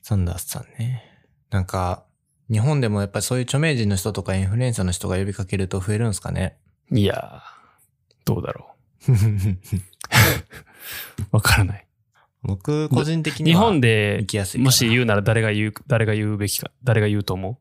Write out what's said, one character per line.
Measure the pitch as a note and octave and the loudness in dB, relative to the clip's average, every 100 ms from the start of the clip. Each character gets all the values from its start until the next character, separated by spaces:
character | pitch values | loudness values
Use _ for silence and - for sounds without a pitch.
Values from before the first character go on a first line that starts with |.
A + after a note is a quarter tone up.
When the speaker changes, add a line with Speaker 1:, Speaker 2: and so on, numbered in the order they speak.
Speaker 1:
サ | - | -2
ン | G2+ F2 | -2 -2
ダ | F2+ | -4
ー | |
ス | - | -10
さ | - | -12
ん | - - | -14 -8
ね。 | A#2 B2+ - _ _ _ _ | -6 -6 -10 _ _ _ _
な | G2 | -4
ん | F#2 | -2
か、 | F#2+ F2+ F2+ _ _ _ _ _ | -2 -2 -4 _ _ _ _ _
日 | A2 | 0
本 | B2 D3 | 2 2
で | A#2+ | 0
も | G#2 | 0
や | G2+ | -2
っ | |
ぱ | - | -4
り | |
そ | - B2+ | -2 -2
う | |
い | |
う | B2 | 0
著 | C3+ | 0
名 | D#3+ C3+ | 0 2
人 | G#2 | 0
の | F#2+ | 0
人 | A2 | -2
と | G2 | -4
か | F#2+ F#2+ | -4 -2
イ | |
ン | G2 | 0
フ | A2+ | 0
ル | |
エ | B2+ | -2
ン | A#2 | 0
サ | |
ー | F#2 | -2
の | |
人 | F2 G2 | -2 -4
が | F#2 | -2
呼 | G2 | -4
び | |
か | G2 F#2+ | -6 -4
け | G2 | -4
る | F#2 | -2
と | G2+ | -4
増 | F#2 | -2
え | G#2+ | -2
る | A#2 | -2
ん | |
す | G2 | -4
か | F2 | -6
ね。 | F2+ F#2 - _ _ _ | -4 -4 -6 _ _ _
Speaker 2:
い | - | 0
や | G2+ - - - - - _ _ _ _ _ | 2 0 -8 -16 -20 -20 _ _ _ _ _
ー、 | _ - | _ -4
ど | - | -4
う | |
だ | - | -4
ろ | - - - _ _ - | -10 -16 -20 _ _ 2
う。 | |
Speaker 1:
<laughs> | A#2+ G#2+ G#2 G2 F#2 - F#2+ - _ - - G#2 - - - - - - - - - G2 | 4 4 2 -2 -2 -4 -8 -8 _ 0 4 4 4 -6 -20 -20 -20 -16 -16 -14 -12 0
Speaker 2:
わ | A2 | 0
か | - - | 4 4
ら | |
な | F#2+ F#2+ | 4 -2
い。 | _ _ _ _ _ _ | _ _ _ _ _ _
Speaker 1:
僕、 | F#2+ G2 - D3+ D3+ | -6 -4 -2 -2 2
個 | C3+ | 0
人 | D3+ E3 | 2 0
的 | D#3 C#3 | -2 0
に | D#3+ | 2
は | E3 | 4
Speaker 2:
日 | A3+ | 4
本 | F3 | 4
で、 | A#2+ A2 G#2 G#2 | 4 4 2 -2
Speaker 1:
行 | G#2+ | -2
き | G#2 | -2
や | G2+ | -4
す | |
い | |
か | - | 0
な。 | C3 | 2
Speaker 2:
も | |
し | A#2+ A#2+ | 4 4
言 | A#2 | 2
う | A#2+ | 2
な | G#2 | 2
ら | |
誰 | G#2 A2+ | 2 2
が | A2 | 2
言 | G#2 G#2+ | 0 -2
う、 | - - | -6 -2
誰 | A2+ A2 | 0 2
が | |
言 | G#2+ G#2+ | 0 -2
う | G#2+ | -2
べ | G2+ | -4
き | - | -4
か、 | - _ | -10 _
誰 | B2+ A2+ | 0 2
が | G#2 | 2
言 | G#2 | 0
う | |
と | G2 | -2
思 | F#2 F#2 | -6 -6
う？ | B2+ | -10